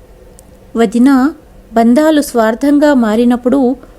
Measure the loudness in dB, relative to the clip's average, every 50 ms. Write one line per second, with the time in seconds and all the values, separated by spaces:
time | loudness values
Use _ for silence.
0 | -20 -20 -20 -20 -20 -20 -20 -20 -20 -20 -20 -20 -20 -10 -4 -2 -2 0 0 0
1 | 2 2 2 2 0 -2 -4 -8 -14 -20 -20 -20 -20 -6 -2 0 0 2 2 2
2 | 2 2 0 0 -2 -2 -2 -2 -2 -2 -2 -2 -2 0 0 2 2 2 2 0
3 | 0 0 0 0 0 0 -2 -2 -2 -2 0 0 0 -2 -2 -6 -10 -18 -20